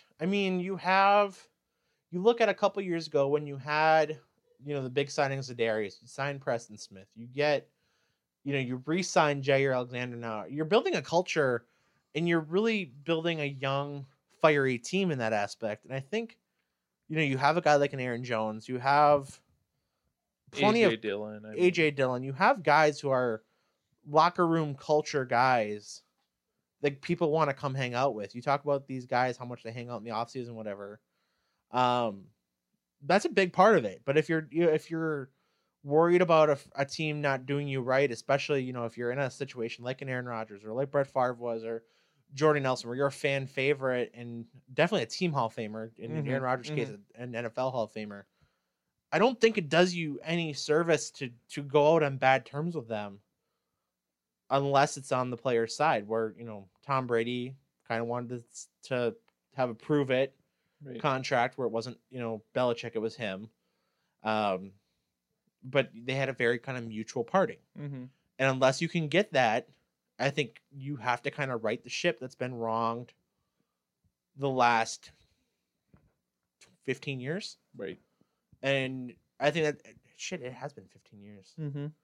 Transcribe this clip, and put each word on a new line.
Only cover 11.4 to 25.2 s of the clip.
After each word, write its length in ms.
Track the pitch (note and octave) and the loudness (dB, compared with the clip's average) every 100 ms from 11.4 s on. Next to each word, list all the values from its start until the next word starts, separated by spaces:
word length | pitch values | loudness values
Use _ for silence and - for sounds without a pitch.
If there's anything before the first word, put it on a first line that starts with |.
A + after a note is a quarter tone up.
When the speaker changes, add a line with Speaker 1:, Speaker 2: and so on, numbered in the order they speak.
| C3+ A#2+ - _ _ _ _ D3 | 0 0 -6 _ _ _ _ -4
Speaker 1:
and 120 | E3+ | 0
you're 120 | E3+ | 0
really 440 | D#3 F3+ A3+ G#3+ E3 C3 | 0 0 0 0 -4 -8
building 360 | D3 E3 E3 D#3+ | -4 -2 -2 -2
a 60 | C#3+ | -4
young, 600 | C3+ C3+ C#3 C#3+ C#3+ C3+ _ _ _ | -4 -2 -2 -4 -8 -12 _ _ _
fiery 360 | D#3+ D3 C3+ A#2+ | 4 6 2 0
team 320 | - F#3+ F#3+ | -2 -2 0
in 80 | C3+ | 0
that 120 | A2 | 0
aspect. 520 | G#2+ G2+ - - G#2+ - | 0 -2 -6 -6 -6 -8
And 80 | |
I 60 | C3+ | -10
think, 380 | C3+ G#3+ A#3 _ _ _ _ _ _ _ - | -6 -6 -6 _ _ _ _ _ _ _ -6
you 80 | D#3 | -2
know, 60 | |
you 140 | D3 C3 | 0 2
have 200 | C#3+ E3 | 2 4
a 40 | |
guy 140 | D#3 D3 | 4 4
like 180 | C#3 | 4
an 60 | C3+ | -2
Aaron 240 | B2+ A#2+ | -6 -4
Jones, 440 | B2 A2+ A2 A2 G#2+ | -4 -2 -2 -6 -8
you 120 | B2+ | -4
have 600 | C3 C#3+ D3 D3 C3+ - _ _ _ _ _ _ _ _ _ _ _ | 2 6 6 6 2 -16 _ _ _ _ _ _ _ _ _ _ _
plenty 320 | C#3+ G3+ A3+ | 0 2 6
Speaker 2:
A 60 | G#3 | 4
J 60 | A2 | 2
Speaker 1:
of 60 | |
Speaker 2:
Dillon, 440 | G#2+ G2+ G#2+ G#2+ G#2+ | -4 -4 -6 -12 -10
I 40 | |
mean. 100 | A2 | 2
Speaker 1:
A 80 | F3+ | 2
J 200 | E3+ D#3 | 4 2
Dillon. 320 | C#3 C3 B2 | 2 0 0
You 100 | C3+ | -4
have 300 | C3+ G3+ C4 | 2 2 4
guys 360 | D3+ D3 D#3 D3 | 4 6 6 2
who 100 | C#3+ | 0
are 340 | C3 B2 A2 _ _ _ _ _ _ - | 2 0 -2 _ _ _ _ _ _ 0
locker 360 | D3 E3+ F3 E3+ | 4 4 4 2
room 280 | E3 D3+ C#3 | 2 0 -4
culture 480 | - D3+ - D3 | 0 0 2 -2